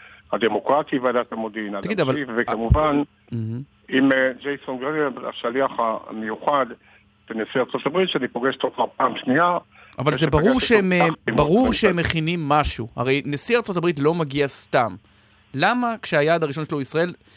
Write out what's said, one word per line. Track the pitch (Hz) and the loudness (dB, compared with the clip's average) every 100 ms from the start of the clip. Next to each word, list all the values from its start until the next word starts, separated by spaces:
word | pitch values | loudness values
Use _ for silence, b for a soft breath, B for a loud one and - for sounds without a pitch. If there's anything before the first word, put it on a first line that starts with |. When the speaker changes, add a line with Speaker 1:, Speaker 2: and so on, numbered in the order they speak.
| B B - | B B -6
Speaker 1:
הדמוקרטי | 104 110 104 - 143 156 143 | -2 0 0 2 0 2 0
ועדת | 123 120 117 | 0 0 -2
המודיעין, | 113 110 107 104 101 | -6 -6 -6 -6 -6
Speaker 2:
תגיד, | - 202 | -4 -2
Speaker 1:
אדם | 135 | 0
Speaker 2:
אבל | 143 | -2
Speaker 1:
שיף, | 127 | -2
Speaker 2:
אה, | 117 | -2
Speaker 1:
וכמובן | 120 113 120 147 156 147 147 _ - | -2 -2 2 2 4 2 -2 _ -10
Speaker 2:
מהמם. | 120 110 117 139 _ - | -8 -6 -8 -12 _ -2
Speaker 1:
עם, | 131 135 | 2 4
אה, | 131 131 123 | 4 0 -2
ג'ייסון | 139 139 - 127 | -8 -8 -8 -8
גרינבלט, | 135 156 143 123 123 | -4 -2 -2 -4 -10
השליח | - 120 127 135 - 113 110 - | -6 -4 0 -2 0 -2 -2 -8
המיוחד | 110 110 107 - 143 120 117 b b b _ - | -8 -8 -4 0 0 -2 -8 b b b _ -10
בנשיא | 226 208 180 | -8 -4 -2
ארצות | - - 139 | -2 -2 -2
הברית, | 170 185 | 0 0
שאני | 147 123 | -2 -4
פוגש | 120 131 | -2 -4
אותו | - 135 | -2 -4
כבר | - 113 - | -2 -4 -2
פעם | - 110 | -2 -2
שנייה. | - 139 175 175 - B B - | 0 2 2 0 -6 B B -4
Speaker 2:
אבל | 135 | -2
זה | 147 | 2
Speaker 1:
ושפגשתי | 156 | 2
Speaker 2:
ברור | 151 185 | 4 4
Speaker 1:
אותו | 262 | 4
Speaker 2:
שהם, | - 220 185 | 4 4 4
אה, | 180 170 156 | 4 2 0
Speaker 1:
פעם | - - | -2 2
Speaker 2:
ברור | 147 208 262 | 4 4 4
Speaker 1:
אחת. | |
Speaker 2:
שהם | - 208 175 | 4 2 2
מכינים | 156 160 156 175 147 | 0 0 0 -2 2
משהו. | 151 139 - 113 - | 2 2 -4 -8 -4
הרי | 123 139 143 | 0 0 -2
נשיא | 143 - 240 | -4 0 0
ארצות | 226 180 | 0 -2
הברית | 170 143 | -2 2
לא | 143 | 2
מגיע | 170 151 139 139 | 2 -2 0 -2
סתם. | - - 147 113 92 _ b b b b | -4 0 0 0 -4 _ b b b b
למה, | 131 180 240 240 220 | 0 0 2 -2 -4
כשהיעד | - 156 147 170 | -2 2 4 2
הראשון | 156 139 | 0 -4
שלו | 151 147 | -6 -6
הוא | |
ישראל, | 131 156 175 - b | -4 -2 -2 -4 b